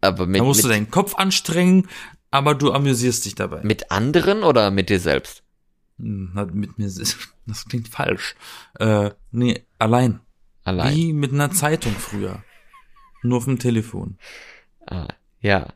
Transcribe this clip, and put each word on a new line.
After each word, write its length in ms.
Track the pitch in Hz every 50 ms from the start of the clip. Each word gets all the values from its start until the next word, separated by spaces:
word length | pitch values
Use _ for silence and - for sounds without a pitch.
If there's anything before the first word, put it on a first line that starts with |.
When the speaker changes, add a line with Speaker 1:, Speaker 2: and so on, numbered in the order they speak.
Speaker 1:
Aber 260 | - 98 92 95 92
mit, 140 | 87 95 98
Speaker 2:
Da 40 | 113
musst 140 | 135 143 117
Speaker 1:
mit 60 | -
Speaker 2:
du 40 | 131 110
deinen 160 | 104 107 110
Kopf 240 | - 175 196 202 -
anstrengen, 720 | - 190 190 185 - - - 165 170 180 180 185 190 185 - - - - - - _ _ _
aber 240 | - 139 139 147 147
du 180 | 131 139 143 -
amüsierst 520 | 139 143 139 131 120 120 123 117 - -
dich 100 | 104 92
dabei. 280 | - 101 95 - 78 -
Speaker 1:
mit 280 | 107 107 - - -
anderen 520 | - 98 113 135 156 175 - 185 202 220 208
oder 280 | 165 139 120 107 101
mit 180 | 98 98 95 87
dir 120 | 104 92
selbst? 420 | 87 85 71 67 - - - - _ _ _ _ _ _ _ _ _ _ _ _
Speaker 2:
Hm, 320 | 113 113 104 98 95 90 87
na, 120 | 98 101
mit 320 | 92 82 104 101 - - -
mir 100 | 104 98
se-, 280 | 92 92 - - - - - -
<laughs> 160 | _ _ -
das 200 | - 107 - -
klingt 220 | - - 123 113 -
falsch. 460 | - - 135 - 104 92 - - - _ - - - - - _ _ -
Äh, 320 | - 110 107 104 101 101 - _ - -
nee, 340 | - 117 123 123 - - _ _ _ _
allein. 420 | 113 110 117 123 127 123 110 - _ _ _ _ _ _ _ _ _
Speaker 1:
Allein. 300 | - 92 90 80 - 143
Speaker 2:
Wie 180 | 156 165 165 156
mit 200 | 147 143 135 135
einer 180 | 143 147 143
Zeitung 420 | 92 95 - 147 156 165 - 117 104
früher. 500 | 107 - - - 104 98 95 95 101 101 _ _ - _ - _ - _ _ - _ - _ _ _ -
Nur 160 | 120 123 123
auf 60 | 120
dem 140 | 135 131 117
Telefon. 600 | - 123 120 110 107 - - 95 - - 98 - - - - - - - - - _ _ _ _ -
Speaker 1:
Ah, 220 | - - 92 78 - - _ _ _ _ _
ja. 280 | - 101 101 95 - - -